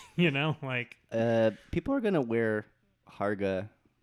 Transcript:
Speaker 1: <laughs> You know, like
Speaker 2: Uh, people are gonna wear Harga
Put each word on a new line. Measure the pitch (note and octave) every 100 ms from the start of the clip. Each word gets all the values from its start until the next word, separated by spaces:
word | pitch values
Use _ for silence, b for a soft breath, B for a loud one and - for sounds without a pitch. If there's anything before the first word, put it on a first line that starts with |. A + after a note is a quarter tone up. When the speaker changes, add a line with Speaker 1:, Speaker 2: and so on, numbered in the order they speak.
Speaker 1:
<laughs> | - -
You | F3
know, | C#3 D#3 D#3
like | C3+ B2+ A#2+ - -
Speaker 2:
Uh, | A2+ A#2 A2+ A2 G2+ -
people | E3+ -
are | C#4
gonna | A3 F3+
wear | A#2+ A#2 A2+ G#2+ G#2+ _ _ _ -
Harga | - G2+ G#2 G2 F#2+ G#2 _ _ _